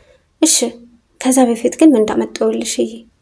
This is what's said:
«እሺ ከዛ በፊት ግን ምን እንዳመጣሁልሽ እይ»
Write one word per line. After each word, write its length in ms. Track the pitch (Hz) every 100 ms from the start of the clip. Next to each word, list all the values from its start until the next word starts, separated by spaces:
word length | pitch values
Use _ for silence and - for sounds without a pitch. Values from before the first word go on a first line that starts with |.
| _ _ _ -
«እሺ 140 | 320 - 240 - - _ _ -
ከዛ 180 | 254 262
በፊት 300 | 247 233 -
ግን 140 | - 320
ምን 120 | 262
እንዳመጣሁልሽ 760 | 214 - 220 - 220 226 233 -
እይ» 140 | 226 226 - _